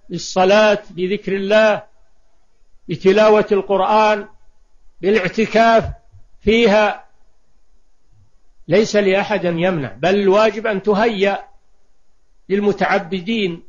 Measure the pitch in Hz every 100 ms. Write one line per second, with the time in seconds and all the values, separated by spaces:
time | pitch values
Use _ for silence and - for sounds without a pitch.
0 | - 170 - 185 185 208 214 208 - 170
1 | 185 202 185 196 196 214 220 202 - -
2 | - - - _ _ _ _ - - 175
3 | 190 202 214 214 208 202 190 190 190 214
4 | 214 214 208 - - - _ - - -
5 | 180 214 180 220 214 214 226 226 - -
6 | _ - - - - 233 233 208 208 -
7 | - - - - _ - - - - -
8 | - - - _ - - - 180 220 208
9 | 196 190 196 202 175 165 180 175 123 98
10 | 165 202 196 202 220 214 220 196 214 202
11 | 240 202 196 196 - - - - - -
12 | - - _ _ - 196 208 196 165 190
13 | 170 185 175 226 190 170